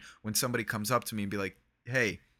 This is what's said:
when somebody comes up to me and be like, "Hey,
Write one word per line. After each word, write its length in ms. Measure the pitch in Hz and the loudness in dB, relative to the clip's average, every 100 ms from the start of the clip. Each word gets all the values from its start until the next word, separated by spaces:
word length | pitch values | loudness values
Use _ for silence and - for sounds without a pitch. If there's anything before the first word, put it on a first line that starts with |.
| - - | -8 -10
when 120 | 107 107 | -2 0
somebody 280 | 127 120 | 2 0
comes 280 | 107 110 104 | 0 -2 2
up 140 | 120 - | 2 0
to 100 | 110 | -4
me 80 | |
and 80 | 101 | -2
be 60 | 101 | 0
like, 200 | 95 - _ _ 117 | -2 -6 _ _ -2
"Hey, 340 | 131 107 82 _ | 2 2 0 _